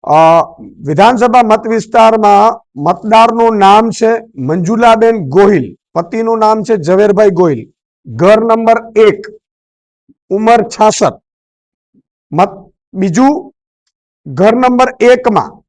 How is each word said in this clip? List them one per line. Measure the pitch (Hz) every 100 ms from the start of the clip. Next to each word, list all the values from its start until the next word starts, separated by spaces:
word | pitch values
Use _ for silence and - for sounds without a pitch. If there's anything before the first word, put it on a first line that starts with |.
અ, | - 151 160 165 156 - 113 - 135
વિધાનસભા | 147 214 247 240 247
મત | 220 214 220
વિસ્તારમાં | 226 - 240 220 226 208 202 220 - _ -
મતદારનું | 151 180 214 220 226 226 226 214
નામ | 190 208 226
છે | 175 226 233 226 135
મંજુલાબેન | 131 170 175 233 233 226 226 226 143
ગોહિલ, | 160 202 185 101 - _
પતિનું | 170 170 226 226 226
નામ | 214 220
છે | 208 214
ઝવેરભાઈ | 151 185 208 202 214
ગોહિલ, | 175 175 123 - _ _ _ -
ઘર | 113 180 220
નંબર | 226 226 226 226 226 220
એક, | 208 202 - - _ _ _ _ _ _ _ _ _
ઉંમર | 196 220 233
છાસઠ. | - - 214 - 165 - _ _ _ _ _ _ _ _ _ _ _
મત, | 151 202 - - _ _
બીજું | 190 196 170 262 302 - _ _ _ _ _ _ _ 147
ઘર | 131 202
નંબર | 240 254 247 254 -
એકમાં | 240 247 247 196 113 -